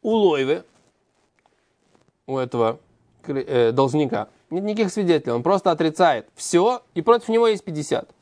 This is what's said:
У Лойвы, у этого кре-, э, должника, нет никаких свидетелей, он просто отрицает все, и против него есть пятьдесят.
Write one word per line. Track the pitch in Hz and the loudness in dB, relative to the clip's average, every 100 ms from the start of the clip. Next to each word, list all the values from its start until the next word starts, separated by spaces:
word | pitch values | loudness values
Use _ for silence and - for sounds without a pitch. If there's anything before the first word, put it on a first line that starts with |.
У | 220 | 0
Лойвы, | 220 196 147 131 160 - _ _ _ _ _ _ _ _ _ _ _ _ _ _ _ - | 2 4 2 0 -2 -6 _ _ _ _ _ _ _ _ _ _ _ _ _ _ _ -8
у | 135 | -6
этого | 127 123 113 113 _ _ _ _ | -4 0 0 0 _ _ _ _
кре-, | - 135 - | -8 -8 -2
э, | 131 117 | 2 2
должника, | 120 135 147 139 - 101 _ _ | 2 2 2 -2 -4 -6 _ _
нет | 170 | -8
никаких | 202 214 208 | -6 -2 -2
свидетелей, | 214 185 160 127 | -2 0 0 0
он | 120 | -2
просто | 131 190 185 | 0 0 0
отрицает | 160 160 156 175 123 - | 0 -2 2 0 0 -6
все, | _ - 170 202 247 _ | _ -2 2 2 -2 _
и | - | -6
против | 165 233 220 | 2 2 2
него | 226 233 | 0 2
есть | 208 | 0
пятьдесят. | - 151 147 127 - _ | -6 -10 -4 -6 -6 _